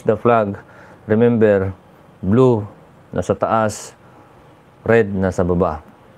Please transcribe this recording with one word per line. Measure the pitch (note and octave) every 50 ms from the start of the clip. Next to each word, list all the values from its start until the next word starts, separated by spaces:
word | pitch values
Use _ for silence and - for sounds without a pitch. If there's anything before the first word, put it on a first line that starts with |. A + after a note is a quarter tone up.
| - -
the | A2
flag, | G#2 - A#2+ A#2 A2+ G#2+ G2+ G2+ - - - - - - - - - -
remember, | A2 A2 A2 A#2+ A#2+ A#2+ A2 A2 G#2+ G2+ G2 F#2+ F#2+ F#2 - - - - - - _ - - -
blue | F2+ G#2+ B2 C3 B2+ A#2+ G#2 G#2 G#2 - - - - - - - -
nasa | - - G2+ - G2
taas, | - - E2 G#2+ A2+ A2 G#2+ G#2+ - - - - - - - - - - - - - - - - _ _ _ _ _ - A2+
red | A2+ A#2 G#2+ G2
nasa | G2+ F#2+ F#2+ F#2 F2+ - F2+
baba. | F2 F2+ F2 F#2 E2+ D2+ D2+ - - - _ - - -